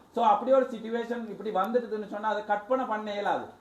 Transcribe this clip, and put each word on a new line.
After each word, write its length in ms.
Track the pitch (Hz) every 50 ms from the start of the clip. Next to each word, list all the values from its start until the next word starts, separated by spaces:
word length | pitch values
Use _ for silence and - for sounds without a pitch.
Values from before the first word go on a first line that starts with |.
| - _ -
So 100 | 226 233
அப்படி 280 | 220 202 - 240 254
ஒரு 140 | 269 269 254 -
சிச்சுவேஷன் 580 | 233 208 - 226 226 240 226 226 240 233 226 208
இப்படி 220 | 190 - 202 220
வந்துடுதுன்னு 560 | 190 190 190 214 233 247 233 208 214 214 208
சொன்னா 220 | 190 - 208 214 220
அதை 160 | 208 214 208
கற்பனை 400 | 220 208 202 - - 262 262 247
பண்ண 280 | 214 214 214 214 208
இயலாது. 320 | 202 202 202 185 160 127 110 - - -